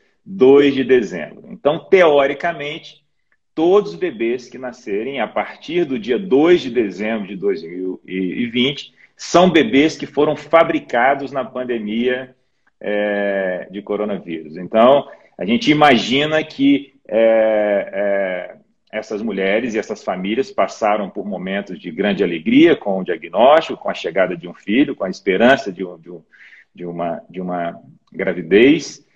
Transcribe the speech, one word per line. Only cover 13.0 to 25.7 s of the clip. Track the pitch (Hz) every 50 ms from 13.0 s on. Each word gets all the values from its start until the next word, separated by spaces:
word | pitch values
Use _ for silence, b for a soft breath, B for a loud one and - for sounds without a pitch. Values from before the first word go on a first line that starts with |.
| 104 104 101 101 101 101 98 98 95 92 90 87 73 -
de | 92 104
coronavírus. | 101 - 104 101 107 104 101 87 - 87 82 80 78 76 78
Então, | 90 90 85 - 110 117 127 139 143 - B B B B B B
a | B 95
gente | 95 117 117 - 147
imagina | 151 151 151 147 131 110 95 98 123 139 147 151 156 156 156
que, | 156 - - 139 139 139 135 - - _ _ _
é, | - - 110 113 113 113 113 110 110 110 107 107 104 101 98 87 82 -
é, | 98 104 101 101 98 98 92 92 90 90 90 87 - _ _ _ _ _ _
essas | - 110 107 - 110 101
mulheres | 113 113 98 98 95 95 101 113 123 123 104
e |
essas | 110 101 - 107 - -
famílias | 107 95 90 92 98 110 123 135 -
passaram | - - 98 95 - - 120 104 104 107 101
por | 92 - 104 95
momentos | 101 98 90 90 95 95 101 101 - 95 78
de | - 90
grande | 78 85 98 104 101 87 98
alegria | 87 85 82 80 107 120 139 165 170 -
com | - - 104 95 95
o | 92
diagnóstico, | - - - - 82 82 98 117 135 151 165 160 - 117
com | - -
a | 101 90
chegada | - - 90 82 95 92 90 90
de | 85 87
um | 87 80
filho, | _ _ 98 104 131 151 143 127
com | - 98
a | 95
esperança | 92 - - 98 92 95 113 123 139 135 - 104